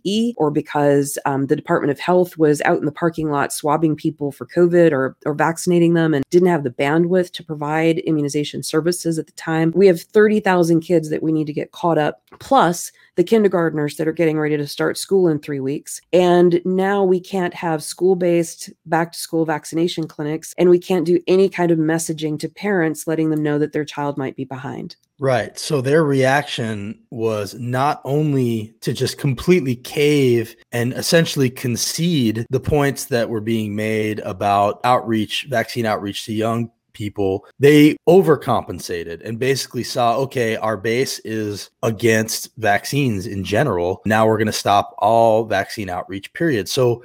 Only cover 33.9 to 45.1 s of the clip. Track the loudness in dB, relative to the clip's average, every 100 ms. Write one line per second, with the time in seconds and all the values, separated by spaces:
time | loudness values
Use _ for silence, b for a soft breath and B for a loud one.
33.9 | -2 -2 -4 -8 -4 2 4 2 2 2
34.9 | 2 0 -2 -2 -6 -4 -4 -4 -4 -2
35.9 | -2 -4 -8 -6 -4 -2 -2 -6 _ _
36.9 | -12 -8 -2 -2 -2 b 2 6 8 6
37.9 | 4 4 4 6 2 0 -2 -4 -10 -10
38.9 | -10 -10 -12 -10 -4 -2 -2 -4 -8 -6
39.9 | -2 0 0 -2 -2 -2 -2 -4 -4 -2
40.9 | -2 -2 -6 -8 -6 -6 -8 -12 _ -6
41.9 | 0 2 2 0 -6 -10 -4 0 0 -2
42.9 | -2 0 -2 -6 -6 -2 0 0 0 -2
43.9 | -2 0 2 2 2 0 -2 2 2 2
44.9 | 0 2